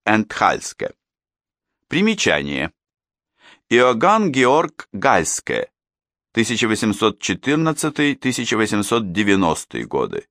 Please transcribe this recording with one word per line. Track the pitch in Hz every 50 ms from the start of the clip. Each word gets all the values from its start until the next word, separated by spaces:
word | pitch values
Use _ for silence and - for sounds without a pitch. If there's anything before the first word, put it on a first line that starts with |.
| _
энд | 107 107 110 107 - -
Хальске. | - 110 90 69 - - - - - - - - _ _ _ _ _ _ _ _ _ _ _ _ _ _ _ _ _ _ _
Примечание. | - 160 202 220 220 - - - 80 73 71 71 71 65 73 85 - _ _ _ _ _ _ _ _ _ _ _ _ _ _ - - _ _ _
Иоганн | 117 120 123 127 123 113 139 185 214 220 214 175
Георг | 131 131 127 123 139 156 170 160 - - - - -
Гальске, | 98 - 135 117 92 80 - - - - - 62 55 50 - _ _ _ _ _ _ _ _ _ _ _ _ _
тысяча | 113 113 110 120 107 120 110
восемьсот | 110 - - 110 98 - 113 110 101 -
четырнадцатый, | - - 95 82 - 131 147 160 160 160 156 - - 151 147 - 147 143 135
тысяча | - - 127 123 - 120 - 107
восемьсот | 107 110 104 110 107 101 - 117 117 110 95 85
девяностый | 101 107 101 98 95 95 82 78 - - - - 60 57
годы. | 57 - 67 62 50 50 50 - _